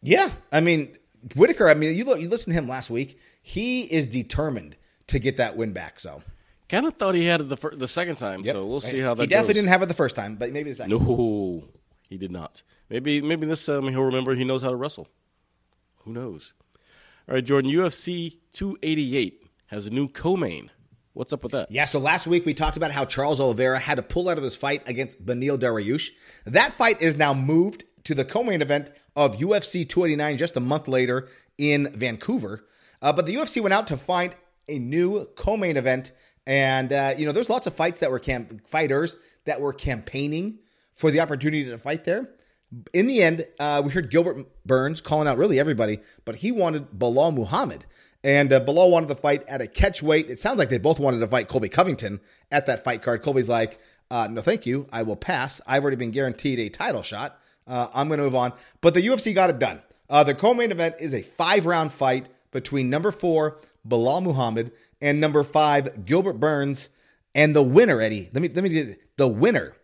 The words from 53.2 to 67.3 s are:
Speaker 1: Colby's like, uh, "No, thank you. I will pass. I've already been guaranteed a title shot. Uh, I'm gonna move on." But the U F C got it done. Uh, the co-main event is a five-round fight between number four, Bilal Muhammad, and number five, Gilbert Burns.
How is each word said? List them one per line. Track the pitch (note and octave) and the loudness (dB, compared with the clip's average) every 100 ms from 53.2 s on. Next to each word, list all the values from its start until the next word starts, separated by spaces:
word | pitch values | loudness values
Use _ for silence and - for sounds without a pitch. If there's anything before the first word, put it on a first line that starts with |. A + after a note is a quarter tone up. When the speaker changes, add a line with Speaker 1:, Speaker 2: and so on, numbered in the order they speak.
Speaker 1:
Colby's | - C3+ A#2 | 0 0 2
like, | A#2 A2 - _ _ _ | 0 0 -6 _ _ _
uh, | A#2+ A2 | -4 -4
"No, | A2+ | -2
thank | G#2+ A3 E3+ | -2 -2 -2
you. | C3 C#3 | -6 -6
I | A2+ | -6
will | A2 G#2 | -6 -6
pass. | - E3 C3+ - - | -4 -4 -4 -8 -2
I've | C3+ | 0
already | C#3+ C3 | 0 -2
been | A#2+ | -4
guaranteed | A2+ C3+ A#2 D3 B2 | -2 -4 -2 -4 -2
a | G#2+ | -4
title | - B3 C3 | -6 -6 -4
shot. | F#2 G#2 C#3 - _ _ - | -6 -10 -10 -12 _ _ -10
Uh, | B2 B2 | -6 -4
I'm | B2+ D3 | -2 -2
gonna | D3+ | 0
move | C#3+ | 0
on." | B2+ B2 A#2+ - _ | 0 0 -4 -20 _
But | E3 | 4
the | F3 | 4
U | G3 | 2
F | B3+ | 0
C | - | 0
got | F#3+ F#3 | 2 4
it | C#3 | 4
done. | A#2+ E2+ _ _ _ | -2 -4 _ _ _
Uh, | C#3+ | 4
the | C#3+ | 4
co-main | C3+ G3+ A#3+ A#3+ | 4 4 4 0
event | F3+ E3 E3 | 0 -2 -2
is | D#3 | -6
a | C3 | -6
five-round | F#2 - E3+ G3+ E3 E3+ D#3 | -8 -4 2 2 4 0 0
fight | - C3+ C3 B2 _ _ | 0 0 0 -4 _ _
between | C3+ - C#3 B2+ | -10 -4 -2 0
number | C#3 F#3+ | 0 -2
four, | G3+ F3+ D#3+ D3+ D3+ - _ | -2 0 2 0 -4 -20 _
Bilal | A2+ A#2 A#2+ D#3 | -2 0 2 2
Muhammad, | F#3 C3+ A#2+ A2 A#2 - _ _ | 0 0 0 -2 -4 -8 _ _
and | D3 C#3+ | 0 2
number | D3+ D3 | 2 2
five, | C#3 D#3 D3+ C#3+ C3+ - | 2 4 4 4 0 -8
Gilbert | F#2 D#3 F#3+ | 0 0 2
Burns. | A2+ D3 D3+ C#3 C3+ - _ _ _ _ | 0 0 0 -2 -4 -10 _ _ _ _